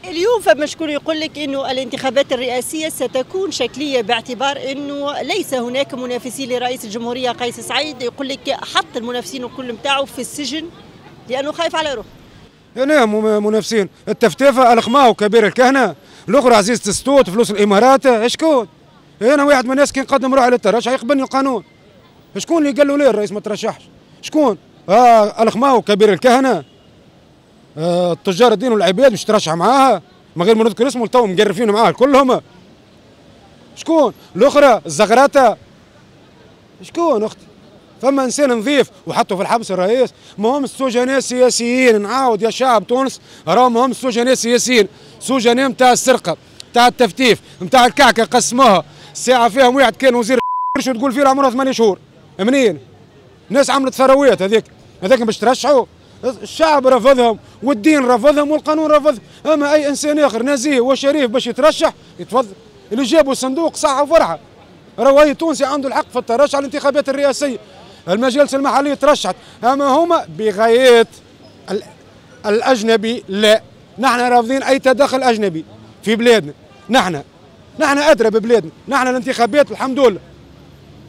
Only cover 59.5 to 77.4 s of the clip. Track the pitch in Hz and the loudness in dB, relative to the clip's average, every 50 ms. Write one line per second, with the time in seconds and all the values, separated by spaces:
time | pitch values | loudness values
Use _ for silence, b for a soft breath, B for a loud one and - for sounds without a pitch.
59.5 | 311 294 285 285 302 302 294 285 285 - - 302 294 302 294 254 208 226 233 269 | -2 0 0 0 0 0 0 0 -4 -4 -4 -2 0 0 0 0 0 -2 -2 -2
60.5 | 285 262 226 302 285 254 233 262 269 - 277 277 285 302 277 233 214 262 226 240 | -2 -2 -2 0 0 0 2 0 0 0 0 -2 0 0 0 0 -2 -4 -4 -4
61.5 | 226 - 269 311 294 - 320 285 - b b b b b 180 - 190 247 262 202 | -4 0 0 0 0 2 -2 -4 -4 b b b b b -12 -4 -2 -2 -2 -4
62.5 | - - - - - - - - 208 233 277 208 277 320 294 269 262 - 247 262 | -8 -20 -20 -20 -20 -20 -14 -8 -6 -4 -2 0 2 2 2 2 0 -4 -4 -6
63.5 | 262 302 330 302 - - - 302 277 262 294 269 320 320 277 170 165 147 - - | -4 -2 -2 -4 -4 -2 -4 -2 0 0 -2 2 2 2 2 2 -4 -8 -12 -20
64.5 | - - - - - - _ - - - 226 269 269 285 302 302 269 - 320 330 | -20 -20 -20 -20 -20 -20 _ -18 -6 -2 2 4 6 6 4 4 2 -2 -4 -4
65.5 | 294 - 277 262 285 294 269 269 220 269 - - - 247 - - 226 240 285 285 | -4 -2 -4 -4 -4 -4 -6 -4 -4 -4 -6 -4 -6 -8 -6 -4 0 0 0 0
66.5 | - 277 277 269 277 285 - 285 254 294 - 269 269 277 285 277 262 - 294 285 | 0 -4 -6 -4 -6 -4 -4 -2 -2 -2 -2 -4 -4 -2 -2 -2 -2 -2 -4 -6
67.5 | 240 - - B B B B B B B B 160 180 214 247 269 226 285 285 - | -6 -8 -12 B B B B B B B B -4 -4 -2 -2 -2 2 0 0 0
68.5 | 262 269 277 277 214 254 285 294 277 269 269 285 285 - - 190 180 B B B | 0 -4 -2 0 0 0 0 -2 -4 0 2 2 2 2 0 -8 -8 B B B
69.5 | B B 214 233 269 277 285 277 254 302 339 349 339 302 - - 156 156 214 214 | B B -2 0 0 0 0 0 2 2 2 2 0 -2 -2 -6 -10 -6 -4 -4
70.5 | 190 190 226 233 226 240 262 254 240 233 226 - - - _ _ - - - - | -2 0 2 2 4 4 6 6 6 6 4 2 -2 -20 _ _ -20 -20 -20 -20
71.5 | - - - - 185 214 - - - _ - - - - _ - - - - 214 | -20 -20 -12 -8 -8 -8 -8 -10 -20 _ -20 -20 -20 -20 _ -20 -20 -12 -6 -2
72.5 | 208 226 226 - 269 220 202 226 226 220 196 220 240 240 - - 190 202 214 214 | -2 0 2 0 0 0 0 0 0 0 0 -2 -6 -6 -8 -8 -6 0 2 4
73.5 | 214 220 - - - _ _ _ - - 233 262 233 247 247 247 247 240 233 226 | 4 2 2 -6 -20 _ _ _ -10 -4 -2 0 0 0 0 2 2 2 2 2
74.5 | 269 269 226 233 269 269 - 262 262 214 285 269 254 262 262 254 233 214 214 196 | -2 -4 0 0 -2 0 2 0 2 2 0 0 0 -2 0 0 0 0 -2 -4
75.5 | 165 160 151 - - - - - - - - 196 226 214 233 247 233 214 151 147 | -4 -6 -12 -14 -20 -20 -20 -20 -20 -10 -4 -2 -2 0 4 4 4 4 2 -4
76.5 | 143 _ - - - - - - 220 254 190 185 170 139 135 _ _ _ | -12 _ -20 -20 -20 -20 -8 -2 0 0 0 0 -4 -8 -10 _ _ _